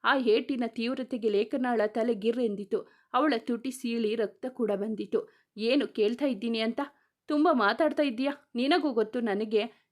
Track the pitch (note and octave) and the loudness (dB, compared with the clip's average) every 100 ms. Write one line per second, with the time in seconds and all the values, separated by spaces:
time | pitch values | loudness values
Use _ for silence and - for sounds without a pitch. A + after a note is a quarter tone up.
0 | A3+ C4+ A#3+ A3 B3+ C4 A#3 - A#3 C4 | 2 2 4 2 2 -4 -4 -4 -4 -4
1 | B3+ B3 A3 G3+ A#3+ C#4+ B3 A#3 G#3+ A#3 | -6 -2 0 0 0 -2 0 0 0 0
2 | A3+ G#3+ A3 A#3 A#3 G3 G3 G3+ - _ | -2 0 0 0 -2 -4 -4 -6 -6 _
3 | _ B3+ D4+ A#3 A#3+ A#3 C4 B3 A#3 A#3 | _ 0 2 0 -2 -4 -6 -8 -4 -2
4 | G#3+ A3+ G#3 - B3+ B3+ G#3+ G3 G#3+ G#3 | 0 0 -4 -4 -12 -4 -2 -2 -4 -6
5 | G#3 A3+ - _ _ - A3 C#4 A3 - | -2 -4 -4 _ _ -4 2 2 0 0
6 | G#3+ A#3+ C#4+ G3+ A#3 A3+ A3+ A#3 C#4+ _ | 0 0 -2 -2 -2 -2 -2 -2 -6 _
7 | _ _ - D4+ E4 C4 G3+ A#3 D#4 D4+ | _ _ -4 2 4 4 2 4 2 2
8 | D4 A3 C4+ C#4 _ A#3 C4 E4+ D4 A3+ | 0 0 -4 -4 _ -2 2 2 2 0
9 | G#3+ B3 A#3 G3 G#3+ G#3+ A#3+ _ _ | 0 -2 -2 -2 0 0 0 _ _